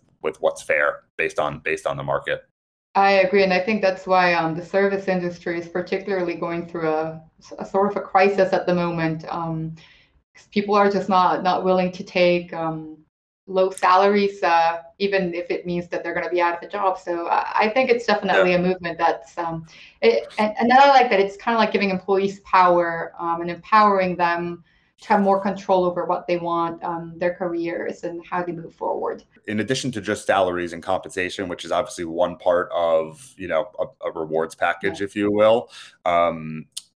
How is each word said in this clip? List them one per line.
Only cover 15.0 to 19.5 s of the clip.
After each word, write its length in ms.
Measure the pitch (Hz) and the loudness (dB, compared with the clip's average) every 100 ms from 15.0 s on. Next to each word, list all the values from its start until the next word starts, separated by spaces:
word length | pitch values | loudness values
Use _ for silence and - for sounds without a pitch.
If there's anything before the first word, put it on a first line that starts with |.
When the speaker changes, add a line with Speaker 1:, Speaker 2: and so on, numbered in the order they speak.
| 196 196 180 | 0 0 0
Speaker 2:
if 180 | 170 175 | -4 -6
it 140 | 175 | -6
means 240 | 180 175 175 | -4 -6 -4
that 140 | 180 | -8
they're 100 | 170 | -6
gonna 160 | 170 165 | -6 -2
be 120 | 175 | 0
out 160 | 170 175 | 0 -2
of 60 | |
a 80 | - | -8
job. 280 | 202 190 185 | -2 -2 -2
So 300 | - 170 170 | -6 -6 -2
I, 240 | - - | -2 -2
I 140 | - 220 | 0 2
think 200 | 214 175 | 2 2
it's 160 | 240 | 0
definitely 460 | - 208 190 190 185 | 0 0 2 2 4
Speaker 1:
Yeah. 80 | 180 | 4
Speaker 2:
a 40 | |
movement 360 | 180 185 170 160 | 2 0 -4 0
that's, 400 | 170 - - - | 0 0 -8 -8
um, 280 | 165 | -6